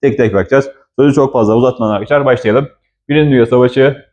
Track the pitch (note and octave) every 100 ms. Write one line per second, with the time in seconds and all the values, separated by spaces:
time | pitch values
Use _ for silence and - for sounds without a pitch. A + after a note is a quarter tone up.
0 | C#3+ - - G2 F#2 C3+ C#3 - _ -
1 | C#3+ C#3 C3+ C3 G#2+ A2+ B2+ B2 A2+ G#2
2 | G#2+ D3 C#3 A#2+ A2+ A2+ C#3+ _ _ _
3 | _ C#3+ D3+ C3 A#2 B2+ B2 B2+ C3+ C#3
4 | -